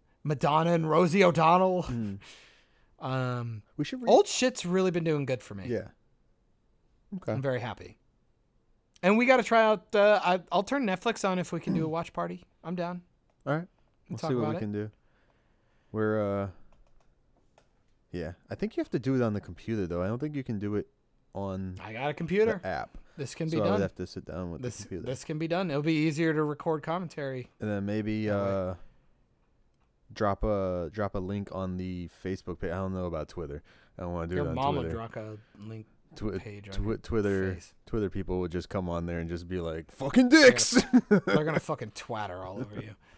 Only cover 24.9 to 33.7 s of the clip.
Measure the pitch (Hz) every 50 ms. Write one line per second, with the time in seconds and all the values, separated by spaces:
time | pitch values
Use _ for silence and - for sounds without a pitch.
24.9 | 95 82 - 127 131 - - - 156 156 165 160 165 185 196 165 139 147 147 165
25.9 | 160 151 156 160 143 160 165 160 151 156 151 147 143 - - 170 156 147 - 165
26.9 | 170 185 180 147 - 156 139 135 131 127 120 - _ - 107 107 104 101 101 101
27.9 | 104 107 104 110 107 110 107 104 101 101 101 98 98 95 92 92 90 - - -
28.9 | - _ _ _ _ _ _ _ _ _ _ _ _ _ _ _ _ _ _ _
29.9 | _ _ _ - 104 - 107 101 98 - 110 107 104 98 95 92 90 90 85 87
30.9 | - 107 101 98 - 98 92 95 101 101 98 - - 95 95 92 90 92 92 92
31.9 | 90 90 87 80 - - - 92 95 - - 92 87 - 98 82 85 95 95 95
32.9 | 95 92 90 87 82 78 73 - - 90 78 69 71 - - -